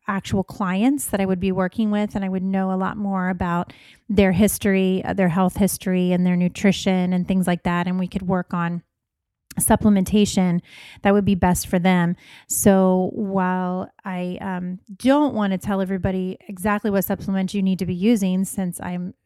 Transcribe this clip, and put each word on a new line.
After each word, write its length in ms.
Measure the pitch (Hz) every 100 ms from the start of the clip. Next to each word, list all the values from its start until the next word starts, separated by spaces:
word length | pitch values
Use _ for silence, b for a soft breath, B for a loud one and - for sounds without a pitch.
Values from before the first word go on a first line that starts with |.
| -
actual 340 | 196 - 196
clients 640 | - - 185 190 240 285 -
that 140 | 202
I 60 | 190
would 120 | 185
be 140 | 190
working 380 | 185 185 - 214
with, 260 | 208 208 208
and 80 |
I 40 | 196
would 140 | 190
know 300 | 190 190 190
a 40 | 185
lot 200 | 190 208
more 320 | 202 190 185
about 440 | 180 180 175 - B B B -
their 240 | 196 190
history, 720 | 175 208 - 208 190 190 185
uh, 80 | -
their 160 | 190 180
health 280 | 170 185 -
history 540 | 190 - 185 185 180
and 140 | 180 180
their 100 | 175
nutrition 760 | 175 - 202 180 196 185 180
and 160 | 185 175
things 180 | 190 180
like 160 | 175
that. 220 | 180 175 180
And 120 | 185
we 100 | 180
could 140 | 190
work 320 | 185 185 -
on 280 | 175 170 175 - _ _ _ _ _ _ -
supplementation 1000 | - 220 220 196 185 208 208 - 185 175 B B B B
that 100 | 202
would 120 | 202
be 100 | 196
best 320 | 190 180 175 -
for 120 | 185
them. 380 | 185 180 170 180 B B B
So 640 | - 208 190 185 185 185
while 800 | - 202 196 185 185 180 185 - _
I, 340 | 196 180 180 180
um, 380 | 190 180 180 185 - 190
don't 380 | 254 285 294
wanna 240 | 214 202 190
tell 220 | - 190
everybody 580 | 190 196 190 185 185 - -
exactly 420 | 185 208 208 220
what 140 | 196
supplements 500 | 202 196 - 190 190
you 80 | 208
need 160 | 190 185
to 60 | 185
be 80 |
using, 500 | 180 208 233 190 185
since 360 | 190 - 185 -
I'm, 340 | 180 180 180 -